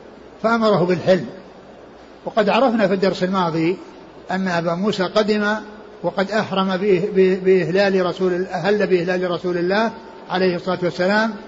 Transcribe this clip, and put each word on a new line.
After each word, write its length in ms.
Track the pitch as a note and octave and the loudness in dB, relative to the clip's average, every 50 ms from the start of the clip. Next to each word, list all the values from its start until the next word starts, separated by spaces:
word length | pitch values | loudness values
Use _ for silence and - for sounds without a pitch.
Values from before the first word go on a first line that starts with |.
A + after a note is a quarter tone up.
| - - - - - - - - - | -20 -20 -20 -20 -20 -20 -8 -2 0
فأمره 400 | A3 A#3 A3+ A3 G#3+ G3+ D#3 F3+ | 0 2 2 2 4 4 4 2
بالحل، 400 | F3+ F3+ D#3 A2 F3 F#3+ F3 A#2+ - - - - - - - - - - - - - - - - - - - - | 2 0 2 2 2 2 2 0 -4 -12 -16 -20 -20 -20 -20 -20 -20 -20 -20 -20 -20 -20 -20 -20 -20 -20 -14 -12
وقد 240 | F3 - A3+ G#3 G3 | -4 -2 0 2 2
عرفنا 380 | F3 A3+ C4+ B3 A3+ A3 G3+ | 2 2 2 2 2 2 0
في 60 | F3 G3+ | 0 0
الدرس 300 | G3 G3 F#3+ F3+ - F#3 | 0 0 0 0 0 -2
الماضي 540 | F#3 G3 F#3+ F3 E3 D#3 E3 D#3+ E3+ G3 - - - - - - - - - - - | -2 0 0 0 0 0 0 0 0 -2 -4 -8 -16 -20 -20 -20 -20 -20 -16 -10 -6
أن 160 | F#3 F#3+ F#3+ | -4 -4 -2
أبا 280 | F#3+ E3+ E3+ E3 F3 E3+ | -2 -2 -2 -2 -2 -2
موسى 280 | F3 G3 G#3+ - - F3+ | -2 -2 -2 -2 -2 -2
قدم 520 | F3+ - G#3+ G#3+ G3+ G#3+ G#3+ G#3 G#3 G#3+ G#3+ - - - - - - - - - | 0 0 0 2 2 0 0 0 0 -2 -4 -6 -12 -18 -20 -20 -20 -12 -8 -6
وقد 280 | E3+ - G3+ F#3+ G3 | -4 -2 -2 -2 -2
أحرم 460 | G#3+ G#3+ F#3 - F#3+ F#3+ F#3+ F#3+ F#3+ | -2 -2 -2 -2 -2 -2 0 0 -2
بإه-، 280 | F3+ G3+ G#3+ F#3 E3+ F#3+ G3+ F#3 | 0 2 2 2 2 0 0 2
ب-، 280 | F#3+ F#3+ F#3 F#3+ F#3 F#3 | 4 4 4 2 2 2
بإهلال 600 | F#3 F#3+ F#3 E3+ D3+ F3 G3 G3+ G3 F#3+ F#3+ F#3 | 4 4 4 2 2 2 2 2 4 2 2 0
رسول 280 | F3 D#3+ - F#3+ F#3 F3+ | 0 -2 0 0 0 0
ال-، 140 | F3 F#3+ | -2 -2
أهل 400 | F3+ F#3 F3+ D#3 G3+ G#3+ G#3 G3 | -4 -4 -2 0 0 2 2 2
بإهلال 440 | F3+ F#3 F3 E3 F#3 F#3 F3+ F#3 F3 | 2 2 2 2 0 -2 -2 -2 -2
رسول 260 | F3 D#3+ - F3+ F3 | -2 -2 -2 -2 -2
الله 340 | F3 E3+ F3+ G3 G#3+ A#3 G#3+ - - - - - - - - | 0 0 0 2 2 0 0 -2 -8 -14 -18 -20 -18 -10 -6
عليه 260 | F3+ F#3 F#3 F#3 F3 | -2 0 0 0 0
الصلاة 240 | E3+ - F#3 F3+ F3+ F3+ | -2 -2 -4 -2 -2 -2
والسلام 500 | E3+ E3 F3+ F3+ F#3+ G#3 G#3+ A3 A3+ G#3 - - | -2 -2 0 0 2 2 2 0 0 -4 -8 -12